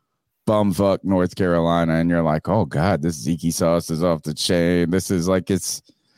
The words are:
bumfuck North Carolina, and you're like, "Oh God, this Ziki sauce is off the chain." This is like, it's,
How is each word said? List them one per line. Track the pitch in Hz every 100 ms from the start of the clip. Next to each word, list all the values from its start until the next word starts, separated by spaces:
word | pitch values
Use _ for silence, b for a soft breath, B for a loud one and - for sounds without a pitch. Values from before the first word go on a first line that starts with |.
| _ _ _ _ -
bumfuck | 107 101 90 98 92
North | 90 92 90
Carolina, | - 92 85 82 85 82
and | 82 85
you're | 85
like, | 80 78 -
"Oh | 107
God, | 76 71 90 85
this | 80 78 67
Ziki | 85 85
sauce | - 87 85 82
is | 80
off | 90 80
the | 78
chain." | 73 - 87 85 87 85
This | 92 -
is | 92 87
like, | 92 85
it's, | 95 - - - b b